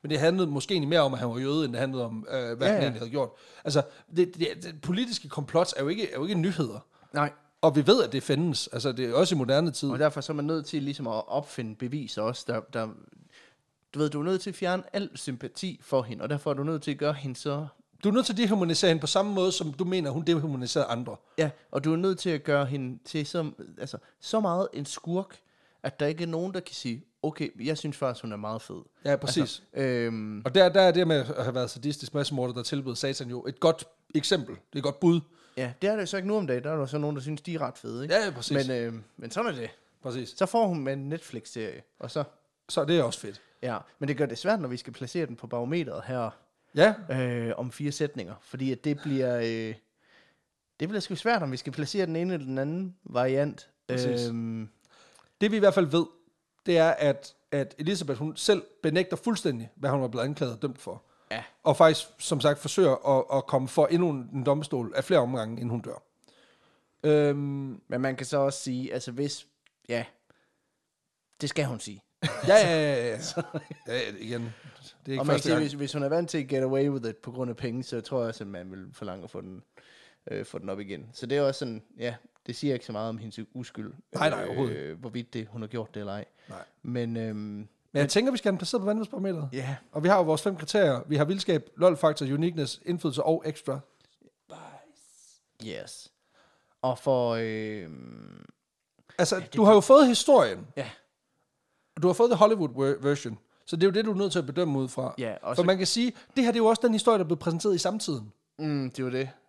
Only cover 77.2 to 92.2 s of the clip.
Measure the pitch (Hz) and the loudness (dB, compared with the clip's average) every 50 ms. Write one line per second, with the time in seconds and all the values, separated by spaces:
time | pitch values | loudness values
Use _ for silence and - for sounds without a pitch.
77.2 | - - 117 127 127 123 117 110 - 123 113 127 127 - - 120 107 - 139 127 | -12 -12 -8 -6 -6 -6 -6 -6 -6 -6 -6 -6 -6 -6 -8 -8 -6 -4 -4 -2
78.2 | 120 113 110 - 110 98 98 87 90 92 92 95 95 - 135 - 110 101 92 95 | -2 -2 -4 -8 -10 -10 -10 -12 -12 -12 -14 -14 -16 -16 -16 -12 -10 -10 -10 -10
79.2 | 85 90 - 95 95 95 92 90 - _ _ - _ - - - - - _ _ | -12 -14 -14 -14 -14 -12 -16 -16 -18 _ _ -20 _ -20 -20 -20 -20 -20 _ _
80.2 | _ - - 101 101 - - - - 101 98 98 104 95 98 76 - 113 120 - | _ -10 -8 -8 -8 -10 -12 -12 -8 -8 -8 -8 -8 -10 -12 -12 -12 -16 -14 -12
81.2 | - 117 135 143 143 135 135 - 143 123 113 110 - _ _ - - 120 117 - | -6 -2 0 2 2 0 0 -2 -6 -8 -8 -10 -14 _ _ -8 -8 -8 -8 -8
82.2 | _ - _ _ _ - 120 - - 143 135 120 - - 113 104 110 113 113 110 | _ -20 _ _ _ -12 -10 -4 -2 -2 -2 -2 -4 -8 -8 -6 -6 -6 -6 -8
83.2 | 104 113 101 - 110 - _ 127 123 - _ - 110 107 - - - _ - 185 | -10 -12 -12 -14 -14 -12 _ -14 -14 -12 _ -12 -12 -12 -12 -16 -20 _ -6 0
84.2 | 147 156 135 - - - - 123 139 117 78 73 71 73 80 85 127 120 110 120 | 0 0 0 -2 -4 -6 -2 -2 -2 -2 -2 -6 -8 -10 -10 -12 -12 -10 -8 -8
85.2 | 117 _ - 120 110 107 107 120 110 104 123 120 110 - - 104 104 101 98 104 | -10 _ -8 -10 -8 -8 -10 -10 -10 -8 -6 -8 -8 -8 -10 -10 -8 -8 -8 -8
86.2 | - _ _ _ _ - - 92 - _ _ _ _ - 123 123 120 117 113 113 | -10 _ _ _ _ -18 -16 -16 -16 _ _ _ _ -6 -4 -4 -4 -4 -4 -4
87.2 | 113 110 107 107 104 107 104 104 107 104 _ _ _ _ - - - 185 - 202 | -4 -6 -6 -8 -8 -10 -10 -12 -12 -16 _ _ _ _ 0 0 2 4 4 2
88.2 | 233 269 262 240 - 214 190 175 185 - - 240 190 202 214 220 220 - - 233 | 2 2 0 0 0 0 0 0 -2 -4 -4 -2 0 0 -2 -2 -2 -6 -6 -6
89.2 | 190 190 185 160 147 135 127 131 127 131 139 - - _ - 151 151 175 196 196 | -4 -4 -4 -4 -6 -6 -6 -6 -6 -6 -8 -8 -10 _ -8 0 4 4 6 6
90.2 | 175 156 156 151 - 202 196 165 151 - - 208 196 151 131 123 135 - 151 143 | 6 4 2 2 0 -2 -4 -4 -8 0 4 4 4 4 4 2 -2 -2 2 2
91.2 | 147 147 190 196 - - 175 156 - - _ - 170 180 170 - - 156 151 - | 2 2 0 -2 0 0 0 0 0 -4 _ 4 4 4 6 6 4 2 2 2